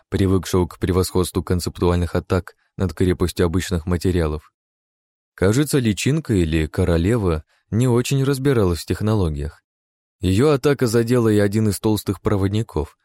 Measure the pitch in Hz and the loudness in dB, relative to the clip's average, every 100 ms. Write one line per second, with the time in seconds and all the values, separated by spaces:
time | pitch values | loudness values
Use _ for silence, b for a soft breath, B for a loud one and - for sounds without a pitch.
0 | - 90 95 95 - 92 87 - - 92 | -6 0 2 2 0 0 0 -2 -2 0
1 | 90 92 87 - - 90 - - 87 87 | 0 -2 -2 -4 -2 -4 -4 -2 0 0
2 | 85 90 - 92 - _ _ - 92 - | 0 -4 -2 -4 -4 _ _ -6 -4 0
3 | 92 87 87 - 87 90 - 90 87 87 | 0 0 -2 0 0 0 -2 -4 -2 -2
4 | 95 87 78 76 - _ _ _ _ _ | 0 0 -2 -4 -12 _ _ _ _ _
5 | _ _ _ - 90 117 151 147 113 95 | _ _ _ -2 0 2 0 0 0 0
6 | 120 160 - 101 80 80 78 - 87 82 | 0 -2 0 0 2 0 -2 -2 0 2
7 | 87 120 95 80 - _ - 107 127 117 | 2 0 0 -2 -6 _ -6 0 2 2
8 | 123 139 135 135 139 123 92 85 - 92 | 0 0 0 0 0 2 2 0 -4 -4
9 | 104 110 85 71 71 - _ _ _ _ | 0 0 0 -2 -8 -12 _ _ _ _
10 | _ - 90 98 151 139 147 139 123 117 | _ -4 0 2 4 2 2 0 2 2
11 | 113 123 113 104 101 107 107 95 110 104 | 2 2 4 4 2 2 0 0 -2 -2
12 | - 95 107 101 98 104 117 78 71 _ | -2 -4 -2 0 0 -2 -4 -6 -6 _